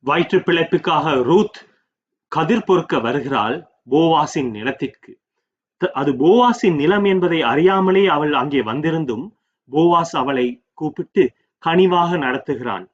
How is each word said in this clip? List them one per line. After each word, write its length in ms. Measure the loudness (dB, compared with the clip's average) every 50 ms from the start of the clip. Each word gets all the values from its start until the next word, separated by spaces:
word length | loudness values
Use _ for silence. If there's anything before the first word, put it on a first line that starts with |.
| _ -2
வயிற்று 280 | -2 -2 -2 0 0 0
பிழைப்புக்காக 840 | 0 2 0 0 0 0 -2 -2 0 0 -2 0 0 0 0 0 2
ரூத் 440 | 2 2 2 2 0 -6 -14 -20 _ _ _ _ _ _ _ _ _ _ _ _ _
கதிர் 360 | -4 -4 0 0 0 -2 0
பொறுக்க 360 | 0 0 0 0 -2 -4 -4
வருகிறாள் 680 | -2 -2 -4 -4 -4 -4 -2 -2 -2 -2 -4 -6 -8 _ _ _ _ -2
போவாசின் 580 | 0 2 2 4 2 0 0 -2 -4 -4 -4 -4
நிலத்திற்கு. 680 | -6 -6 -6 -6 -6 -6 -8 -10 -10 _ _ -20 -20 _ _ _ _ _ _ _ _ _ _ _ _ _
த-, 140 | -6 -4 -4
அது 180 | -2 -2 -2 -2
போவாசின் 640 | 2 2 4 6 6 6 4 2 2 2 0 0
நிலம் 280 | 2 2 2 2 2 2
என்பதை 380 | 2 2 2 0 0 0 0
அறியாமலே 680 | 0 0 2 2 2 2 2 2 2 2 2 2 2 2
அவள் 260 | 2 0 0 0 0
அங்கே 280 | -2 -2 -2 -2 -2
வந்திருந்தும், 720 | -2 -2 -6 -4 -4 -4 -2 -4 -4 -4 -6 -8 -8 -12 _ _ _ _ _ _ _ _
போவாஸ் 400 | 0 2 2 4 4 2 0 0
அவளை 520 | -4 -4 -4 -2 -2 -2 -2 -2 -4 _ _ _ _
கூப்பிட்டு 580 | -10 -10 -10 -8 -8 -12 _ _ 0 0 0 _ _ _ _ _ _
கனிவாக 600 | -4 -2 2 4 4 4 4 2 0 0 -2 -2
நடத்துகிறான். 720 | -2 -4 -4 -4 -6 -6 -8 -6 -6 -8 -8 -8 -10 _